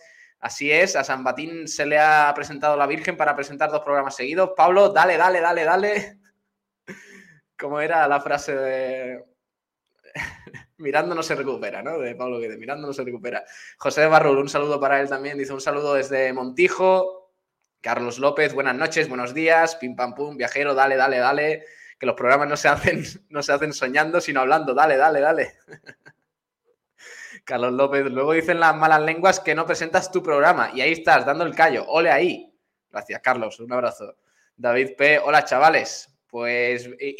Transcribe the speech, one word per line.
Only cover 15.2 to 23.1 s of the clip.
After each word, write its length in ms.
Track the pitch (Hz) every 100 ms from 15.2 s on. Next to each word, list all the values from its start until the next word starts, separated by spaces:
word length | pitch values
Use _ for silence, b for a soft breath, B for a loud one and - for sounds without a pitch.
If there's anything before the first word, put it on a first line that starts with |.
| 139 143
dice, 140 | 135
"Un 80 | 135
saludo 340 | 147 143 147 139
desde 360 | 131 135 131
Montijo". 1000 | 127 127 127 180 - 185 185 185 - - _ _ _ _ _
Carlos 380 | 117 120 120 117
López, 340 | 143 143 147
"Buenas 220 | 131 135 123
noches, 340 | 160 160 156
buenos 240 | 123 123
días". 420 | 143 160 165 160 -
Pim 200 | 127 123
pam 160 | 123 127
pum, 220 | 147 143
viajero, 360 | 120 139 143 135
dale, 200 | 135 135
dale, 220 | 135 127
dale. 480 | 123 143 151 156 B B B B
Que 60 | 127
los 100 | -
programas 340 | 123 139 147
no 80 | 147
se 100 | 151
hacen, 340 | 143 - 170
<laughs> 280 | -